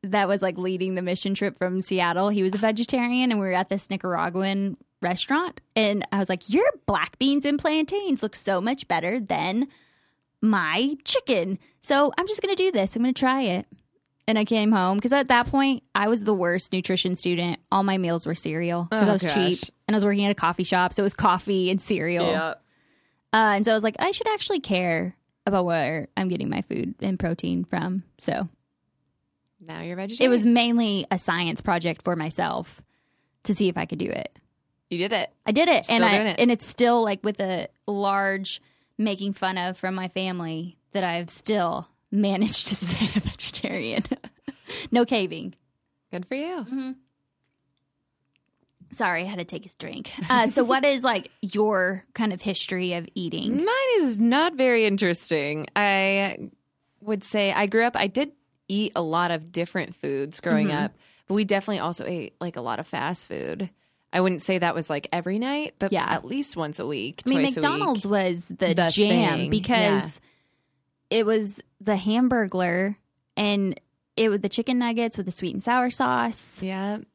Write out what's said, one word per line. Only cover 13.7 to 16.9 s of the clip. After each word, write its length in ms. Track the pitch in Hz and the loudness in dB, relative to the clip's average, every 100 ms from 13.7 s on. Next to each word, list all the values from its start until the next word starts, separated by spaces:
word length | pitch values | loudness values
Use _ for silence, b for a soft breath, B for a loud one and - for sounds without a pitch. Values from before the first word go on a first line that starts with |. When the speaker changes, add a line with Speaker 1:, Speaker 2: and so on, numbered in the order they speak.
| - _ _ _ _ - | -18 _ _ _ _ 0
Speaker 1:
And 120 | 220 | 0
I 60 | 214 | 2
came 260 | 226 214 | 4 4
home, 260 | 214 185 196 | 4 4 2
'cause 120 | 240 | 2
at 160 | 277 262 | 2 4
that 200 | 240 240 | 2 4
point, 340 | 269 269 254 _ | 2 2 0 _
I 140 | 196 208 | 0 2
was 160 | 233 | 2
the 80 | 208 | 2
worst 400 | 202 175 180 - | 2 2 0 0
nutrition 420 | 185 175 | -2 0